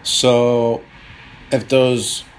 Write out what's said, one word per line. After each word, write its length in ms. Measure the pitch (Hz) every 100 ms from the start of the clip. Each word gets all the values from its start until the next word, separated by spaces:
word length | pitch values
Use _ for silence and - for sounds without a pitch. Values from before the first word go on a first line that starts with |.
So 800 | - - 127 120 120 120 117 117 - - - - - - -
if 200 | 131 -
those 540 | 131 127 123 107 - -